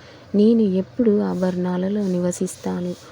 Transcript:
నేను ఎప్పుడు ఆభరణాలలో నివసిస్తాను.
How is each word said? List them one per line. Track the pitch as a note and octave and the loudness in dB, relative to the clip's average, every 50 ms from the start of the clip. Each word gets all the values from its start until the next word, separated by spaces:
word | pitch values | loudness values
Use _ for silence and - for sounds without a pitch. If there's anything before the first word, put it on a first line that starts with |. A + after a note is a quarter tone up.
| - - - - - - - | -20 -20 -20 -20 -14 -2 2
నేను | G3+ G#3 A3+ A#3 A3+ | 4 4 6 6 4
ఎప్పుడు | A3 F#3+ F#3 F#3+ F#3+ - - - A#3+ G#3+ G#3 G#3 | 2 2 0 0 -2 -4 -2 0 2 2 2 2
ఆభరణాలలో | G3+ F#3+ F3+ F3+ F#3 F#3 F3+ F3+ F3+ F3+ F3+ F3+ F#3 G3 G#3 G#3+ G3+ | 0 -2 -2 -2 -2 -2 -2 -2 -2 -2 -2 -2 -2 -2 -2 -2 -2
నివసిస్తాను. | F#3 F3+ F3 F3+ F3 F3 - F#3+ F3+ - - - F#3+ F#3 F3+ F3+ F3+ F3 - - - | -2 -2 0 -2 -2 -2 -2 -6 -6 -6 -8 -8 -6 -6 -6 -6 -6 -8 -10 -14 -20